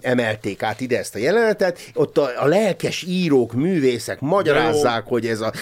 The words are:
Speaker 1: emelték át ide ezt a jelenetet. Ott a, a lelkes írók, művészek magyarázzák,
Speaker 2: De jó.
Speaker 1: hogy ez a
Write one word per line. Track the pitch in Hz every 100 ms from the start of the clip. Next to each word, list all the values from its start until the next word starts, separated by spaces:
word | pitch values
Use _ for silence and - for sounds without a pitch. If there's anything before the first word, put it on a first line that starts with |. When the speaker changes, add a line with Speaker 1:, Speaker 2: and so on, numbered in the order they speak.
Speaker 1:
emelték | 127 123 113 107 104 95
át | 110 104
ide | 127 113
ezt | 90
a | 98
jelenetet. | 131 220 220 202 190 170 -
Ott | - 147 -
a, | 139 120
a | 135
lelkes | 185 214 - 151 - 175
írók, | 185 175 139 117
művészek | 120 165 180 131 120 - 95
magyarázzák, | 139 196 160 139 120 151 135 113
Speaker 2:
De |
jó. | 110
Speaker 1:
hogy | 120 117
ez | 110
a | 110 -